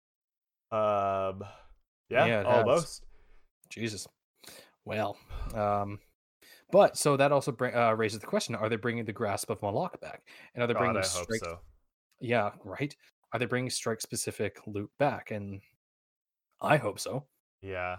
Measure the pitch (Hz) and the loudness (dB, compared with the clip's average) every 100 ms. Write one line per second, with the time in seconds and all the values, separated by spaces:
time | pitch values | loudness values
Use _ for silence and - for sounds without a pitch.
0 | _ _ _ _ _ _ - 110 107 101 | _ _ _ _ _ _ -6 0 2 2
1 | 98 98 95 95 101 - - - _ _ | 2 0 0 -4 -10 -16 -20 -20 _ _
2 | - 120 143 110 101 123 113 156 160 - | -2 2 4 4 4 6 6 4 2 -8
3 | - - - - - _ - - 113 101 | -16 -20 -20 -20 -20 _ -18 -8 -8 -8
4 | - _ _ _ - - - _ - 104 | -12 _ _ _ -20 -20 -20 _ -6 -4
5 | 104 101 - - - 113 104 101 101 101 | -4 -6 -12 -10 -6 -2 0 0 -2 -8
6 | _ _ _ _ - - _ 185 190 - | _ _ _ _ -20 -20 _ 6 6 6
7 | 156 139 139 143 139 120 123 120 117 110 | 2 4 6 4 0 -2 0 2 4 4
8 | 110 107 - 208 - 113 110 113 120 117 | 2 -2 -2 -2 -2 -2 -2 0 -2 -4
9 | 110 - 110 98 - 107 101 107 180 - | -6 -4 -2 -2 -4 -4 -2 -2 -2 -6
10 | - - - - - - 120 110 92 98 | -14 -14 -18 -20 -12 -2 0 2 2 2
11 | 95 90 87 110 87 85 - _ _ _ | 0 -2 -2 -4 -4 -10 -16 _ _ _
12 | _ - 117 120 104 - 101 92 143 - | _ -10 -2 0 0 -4 -12 -6 -6 -8
13 | _ _ _ 117 120 123 127 - - 113 | _ _ _ -4 -2 -2 -2 -4 -4 -6
14 | - 113 - - 104 - - 101 104 - | -6 -6 -6 -4 -4 -6 -8 -8 -6 0
15 | 143 110 - 110 101 98 - _ _ _ | 0 0 -6 -8 -8 -12 -16 _ _ _
16 | _ _ _ _ _ - - 151 107 95 | _ _ _ _ _ -6 2 2 2 -6
17 | - 120 147 _ _ _ 98 92 90 | -6 -6 -8 _ _ _ -10 -6 -6